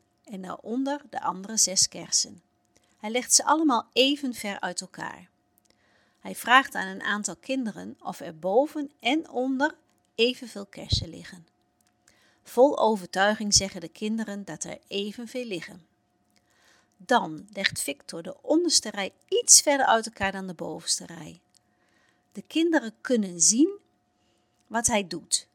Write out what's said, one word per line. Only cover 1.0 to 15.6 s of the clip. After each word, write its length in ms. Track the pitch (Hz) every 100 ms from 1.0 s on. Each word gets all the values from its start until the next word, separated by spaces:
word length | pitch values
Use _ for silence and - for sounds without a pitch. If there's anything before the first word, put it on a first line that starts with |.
| -
de 120 | -
andere 360 | 147 180 208 220
zes 300 | - 190 -
kersen. 540 | 175 165 - - 190 _ _ _ _ _ _
Hij 80 | 214
legt 240 | 240 233
ze 120 | - -
allemaal 440 | 302 320 233 -
even 400 | - 269 285 269
ver 260 | 240 208 196
uit 220 | 185 180
elkaar. 480 | 185 - 170 - 180 _ _ _ _ _ _ _ _ _
Hij 160 | 196 185
vraagt 400 | - 254 262 -
aan 120 | 190
een 140 | 190
aantal 340 | - 208 202 165
kinderen 600 | - 269 226 185 190 254
of 200 | - 180
er 200 | 170 160
boven 520 | 180 214 302 311 285 _
en 300 | 233 311 339
onder 460 | 240 262 262 294 - _ _ _ -
evenveel 500 | 233 247 233 208 196
kersen 440 | - 156 - 175
liggen. 380 | 165 175 180 160 _ _ _ _ _ _ _ _ _
Vol 360 | - - 277 -
overtuiging 760 | 220 214 175 185 202 214 208
zeggen 280 | - 196 190
de 60 | 165
kinderen 580 | - 214 220 208 202 190
dat 180 | 156
er 140 | - - -
evenveel 580 | 196 208 202 233 254 240
liggen. 400 | 180